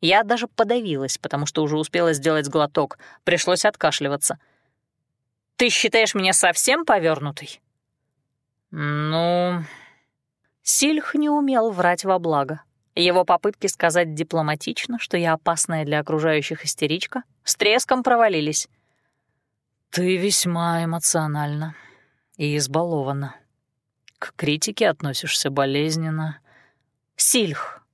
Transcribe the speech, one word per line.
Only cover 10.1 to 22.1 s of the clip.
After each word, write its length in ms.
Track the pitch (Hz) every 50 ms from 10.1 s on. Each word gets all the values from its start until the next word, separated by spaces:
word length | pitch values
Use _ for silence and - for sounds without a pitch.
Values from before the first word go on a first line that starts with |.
| _ _ _ _ _ _ _ _ _ _ _
Сильх 520 | - - - 277 285 311 302 - - -
не 160 | 294 302 294
умел 400 | 294 294 285 277 262 240 220 226
врать 340 | 208 180 180 175 180 175 -
во 140 | 190 190 185
благо. 420 | 170 165 160 143 139 135 151 156 - _ _ _ _ _ _
Его 300 | - 175 175 175 185 180
попытки 420 | - 180 170 - 208 214 _ -
сказать 460 | 196 - - - 170 156 175 175 160 156
дипломатично, 880 | 151 165 160 - 165 156 151 151 151 - - - - - - 240 233
что 180 | - - -
я 160 | 175 170 165 160
опасная 540 | 160 _ - 170 160 - - 170 160 156
для 140 | 143 147 151
окружающих 680 | 151 - 160 156 151 165 156 151 143 - 165 156 -
истеричка, 560 | 156 - - - 143 156 175 - - - 262 247 _ _ _ _
с 140 | - -
треском 460 | - 214 208 214 247 - - 262 262 247
провалились. 680 | 262 247 233 233 220 190 160 151 151 156 - - - _ _ _ _ _ _ _ _ _ _ _ _ _ _ _ _ _ _ _ _ _ _ _ _
«Ты 300 | - - 180 180 185 180
весьма 680 | 175 208 196 - - 180 170 170 170 170 170 165 165
эмоциональна 920 | 165 165 170 - - - 170 156 151 147 151 147 147 147 151 151 160 151 - - - - _ _ _